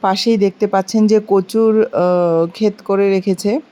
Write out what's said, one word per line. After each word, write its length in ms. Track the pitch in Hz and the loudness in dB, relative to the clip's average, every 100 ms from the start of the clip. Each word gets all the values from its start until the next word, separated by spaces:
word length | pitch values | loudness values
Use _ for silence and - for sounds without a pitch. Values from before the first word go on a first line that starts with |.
পাশেই 360 | 196 190 - 226 | 0 0 0 2
দেখতে 300 | 196 - 202 | 0 0 -2
পাচ্ছেন 400 | 190 190 220 214 | -2 -2 0 2
যে 120 | 214 214 | 2 2
কচুর, 540 | 196 190 220 226 220 | -2 0 0 2 2
আহ, 680 | 214 - 180 180 175 165 170 | 0 0 0 2 0 0 -2
ক্ষেত 260 | - 214 202 - | -2 -4 -4 -4
করে 240 | 196 202 | -2 0
রেখেছে 500 | 196 190 180 202 254 - | 0 -2 -4 -2 -4 -6